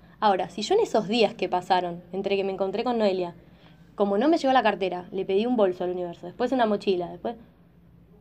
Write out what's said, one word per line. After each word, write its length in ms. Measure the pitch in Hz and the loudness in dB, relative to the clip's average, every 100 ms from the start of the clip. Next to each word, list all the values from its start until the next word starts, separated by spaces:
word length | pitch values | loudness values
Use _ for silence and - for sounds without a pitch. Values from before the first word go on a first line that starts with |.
| - - | -20 0
Ahora, 280 | 214 185 180 | 2 2 -2
si 120 | - | -8
yo 140 | - 415 | 0 2
en 60 | |
esos 260 | 415 226 190 | 2 0 0
días 240 | 240 202 | 2 2
que 160 | - 180 | 2 -4
pasaron, 520 | 180 175 185 175 170 - | -4 0 0 0 -8 -10
entre 240 | 190 196 196 | -8 -2 -2
que 60 | 190 | -2
me 80 | |
encontré 300 | 190 190 208 240 | -2 -4 -2 -2
con 120 | 233 | 0
Noelia, 380 | 208 185 175 - - - - - - - | 2 0 -4 -8 -20 -20 -20 -20 -16 -2
como 220 | 202 202 | 0 2
no 120 | 285 | 4
me 80 | 330 | 2
llegó 160 | 262 | 4
la 100 | 262 | 4
cartera, 440 | 220 190 185 175 175 | 2 0 -2 -4 -6
le 140 | 190 190 | -6 0
pedí 200 | 190 240 | 0 2
un 120 | 233 | 2
bolso 260 | 196 180 | 2 2
al 60 | 180 | -4
universo, 380 | 180 175 170 175 | -4 -6 -8 -14
después 240 | - 247 | -4 -2
una 120 | 254 220 | 2 2
mochila, 440 | 202 202 180 170 | 2 0 -2 -4
después 260 | 175 233 226 - _ _ _ _ - - - | -8 -10 -10 -16 _ _ _ _ -20 -20 -20